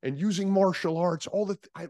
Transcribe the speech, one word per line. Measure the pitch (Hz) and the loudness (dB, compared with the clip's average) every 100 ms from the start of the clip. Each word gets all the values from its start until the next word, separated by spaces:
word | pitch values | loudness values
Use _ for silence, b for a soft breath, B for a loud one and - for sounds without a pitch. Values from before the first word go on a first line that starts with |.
and | 131 143 | -6 -2
using | 196 185 196 | -2 0 2
martial | 196 190 180 170 160 | 4 4 2 -2 0
arts. | 175 165 - | 0 -2 -4
All | 190 208 | -2 -2
the | 196 | -4
th-, | - - | -10 -14
I, | 170 | -12